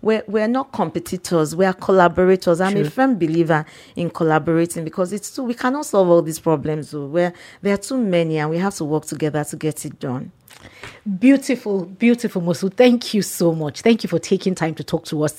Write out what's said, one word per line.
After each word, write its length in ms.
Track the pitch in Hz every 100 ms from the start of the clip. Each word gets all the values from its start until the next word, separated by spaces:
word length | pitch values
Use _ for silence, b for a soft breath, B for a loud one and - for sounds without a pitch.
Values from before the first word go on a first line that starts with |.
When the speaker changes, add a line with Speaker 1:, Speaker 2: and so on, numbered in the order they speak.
Speaker 1:
we're, 220 | 214 220 -
we're 200 | 214 214
not 240 | 254 277
competitors. 840 | - 170 - - 185 - 170 151 160
We 80 |
are 100 | 190
collaborators. 880 | 185 - 190 175 170 185 185 - 170
I'm 160 | 185 202
a 60 |
Speaker 2:
True. 80 | 151
Speaker 1:
firm 300 | 254 269 208
believer 460 | 160 165 160 156 156 B B -
in 140 | 170
collaborating, 760 | - 165 156 151 165 170 170
because 300 | 156 175 180
it's 200 | 202 -
true, 100 | - 247
we 80 |
cannot 320 | 233 254 285 294
solve 240 | 202 180
all 140 | 170
these 160 | 156 156
problems. 500 | 165 156 147 156 143
So 160 | 151 139
we're, 280 | 160 175 175 B B
there 140 | 202 202
are 20 |
too 200 | - 262
many, 400 | 214 175 165 156
and 100 | 151
we 80 | 165
have 180 | 196 -
to 60 |
work 220 | 151 151 -
together 400 | 151 151 151 147
to 100 | 151
get 300 | 156 - 143
it 120 | -
done. 340 | 143 123 - - _ B B B B B 214 185
Speaker 2:
Beautiful, 640 | 247 277 269 247 214 196 170
beautiful, 560 | 190 233 240 220 185
Mosu. 320 | 170 170 190
Thank 400 | - 247 240 -
you 80 | 208
so 320 | - - 170
much. 280 | 160 151 -
Thank 220 | 226 226
you 60 | 196
for 100 | 165
taking 360 | - 190 190 180
time 200 | 165 156
to 80 |
talk 220 | 147 156 -
to 180 | 156
us 80 | 151